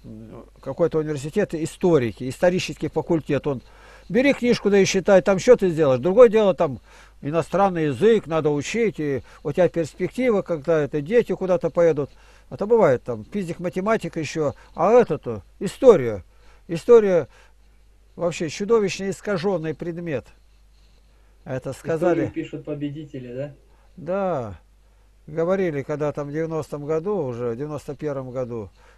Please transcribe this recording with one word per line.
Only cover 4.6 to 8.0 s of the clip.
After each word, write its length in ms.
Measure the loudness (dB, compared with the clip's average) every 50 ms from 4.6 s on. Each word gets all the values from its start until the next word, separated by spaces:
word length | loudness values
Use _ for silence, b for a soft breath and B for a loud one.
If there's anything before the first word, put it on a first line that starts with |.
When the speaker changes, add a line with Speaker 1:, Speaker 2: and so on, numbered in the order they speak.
| 2 2
Speaker 1:
да 80 | 4 4
и 60 | 4
считай, 360 | 4 2 0 2 6 6 6
там 180 | 6 4 0 2
что 180 | 6 6 6
ты 120 | 6 6 0
сделаешь?» 320 | 2 2 2 4 2 2
Другое 280 | 2 2 8 8 8 8
дело, 260 | 8 4 2 2 2
там 240 | 2 0 -2 -2 -6 B B B B B B B B
иностранный 640 | -10 -2 -2 -2 -2 0 0 2 2 2 2 0 -2
язык 400 | -2 -2 2